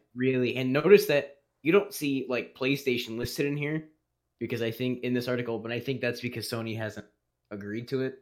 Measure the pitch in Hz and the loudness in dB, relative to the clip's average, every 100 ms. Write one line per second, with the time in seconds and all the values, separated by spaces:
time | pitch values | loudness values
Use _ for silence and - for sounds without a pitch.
0 | _ 120 127 127 123 120 131 135 160 202 | _ -2 0 2 2 0 0 2 8 8
1 | - 143 - - _ _ 139 196 202 - | 8 2 0 -8 _ _ 2 4 4 -2
2 | 147 135 - 123 - - 131 143 - 123 | -2 -2 -2 -4 -4 -2 0 0 0 0
3 | 117 113 120 - 143 147 147 156 156 _ | -2 -6 -4 -2 -2 -2 -2 -4 -6 _
4 | _ _ _ - 117 117 113 113 127 123 | _ _ _ -10 -6 -2 -2 -2 -2 -2
5 | 123 123 120 123 120 113 113 120 120 127 | -2 -2 0 -2 -2 -4 -4 -6 -4 -4
6 | 120 120 120 117 104 117 113 113 107 104 | -4 -4 -6 -6 -6 -6 -6 -6 -6 -8
7 | - _ _ _ - 104 101 107 123 135 | -14 _ _ _ -14 -12 -8 -8 -4 -4
8 | 131 - | -4 -6